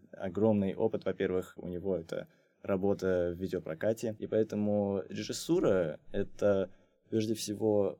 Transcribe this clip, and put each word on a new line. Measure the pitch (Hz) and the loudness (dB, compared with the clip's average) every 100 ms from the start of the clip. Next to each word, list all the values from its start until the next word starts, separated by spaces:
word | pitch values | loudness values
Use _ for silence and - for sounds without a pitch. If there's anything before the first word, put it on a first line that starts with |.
| - | -8
огромный | - 98 92 110 104 98 - | -10 -6 2 4 4 2 0
опыт. | 113 104 | -2 0
Во-первых, | - 92 95 90 92 - | -4 -2 0 0 -4 -10
у | 87 | -8
него | 90 95 90 | -6 -2 -4
это | 82 - - _ _ _ | -4 -8 -8 _ _ _
работа | - 98 98 90 95 90 87 87 | -4 0 2 2 2 2 0 -2
в | |
видеопрокате. | 95 90 80 80 104 110 117 107 | -4 -4 -6 -2 -2 0 -4 -6
И | 98 | 0
поэтому | 107 110 104 104 104 101 98 - | 2 2 0 0 2 2 -2 -4
режиссура — | 104 107 117 - 175 143 95 80 73 - | -8 -6 -6 0 2 4 4 2 -4 -6
это, | 98 98 - 104 98 92 - _ _ _ | -4 -4 0 2 2 0 -6 _ _ _
прежде | 113 107 | -2 0
всего, | 110 - 104 110 104 98 - | -2 -4 0 2 4 2 -2